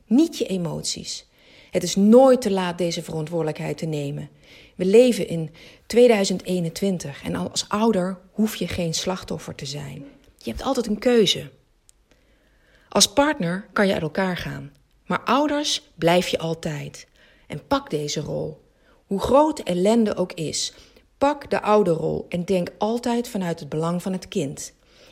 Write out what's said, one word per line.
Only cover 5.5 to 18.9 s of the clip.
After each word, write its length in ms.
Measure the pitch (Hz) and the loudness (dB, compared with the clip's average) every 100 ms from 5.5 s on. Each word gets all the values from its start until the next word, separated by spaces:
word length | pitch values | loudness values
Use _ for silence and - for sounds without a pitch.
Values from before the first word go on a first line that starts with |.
| - - - - | -12 -20 -20 0
tweeduizend 580 | 226 247 214 196 180 | 6 6 6 2 -2
eenentwintig 800 | - 180 165 - 196 175 143 139 | -4 -4 -4 -4 -4 -4 -8 -12
en 100 | 165 | -8
als 340 | 170 180 - - | -6 -6 -6 -4
ouder 500 | 208 226 190 185 185 - | 0 2 2 -2 -6 -8
hoef 240 | - 214 - | -2 -2 -2
je 120 | 175 | -6
geen 260 | - 170 | -4 -4
slachtoffer 600 | 160 185 185 - 165 - | -4 -4 -6 -6 -10 -10
te 120 | 156 143 | -14 -12
zijn. 380 | 143 139 147 277 - _ _ | -12 -12 -14 -18 -20 _ _
Je 120 | 233 | -10
hebt 120 | 220 | -6
altijd 240 | 262 262 220 | -4 -2 -2
een 120 | 208 | 0
keuze. 520 | 247 240 185 147 143 _ _ _ _ _ _ _ _ _ _ _ _ _ - | 2 4 4 2 -6 _ _ _ _ _ _ _ _ _ _ _ _ _ -2
Als 240 | 202 196 | 2 2
partner 540 | - 285 - 170 190 - | 4 2 2 -2 -4 -6
kan 140 | - 190 | 0 2
je 60 | |
uit 100 | 190 | 2
elkaar 340 | 156 - 190 175 | -2 -2 -4 -4
gaan, 360 | 143 139 139 _ _ _ - | -8 -10 -14 _ _ _ -6
maar 140 | 185 | -4
ouders 640 | - 262 294 294 294 - - | 0 2 2 0 -2 -6 -8
blijf 340 | - 160 180 - | -2 2 2 2
je 100 | - | -4
altijd. 680 | 165 165 165 147 143 - - _ _ _ - | -4 -6 -6 -8 -10 -16 -20 _ _ _ -16
En 200 | 147 - | -12 -2
pak 240 | 277 - | -2 -2
deze 300 | 151 147 160 | -6 -4 -6
rol. 400 | 147 151 156 156 _ _ _ | -6 -6 -8 -10 _ _ _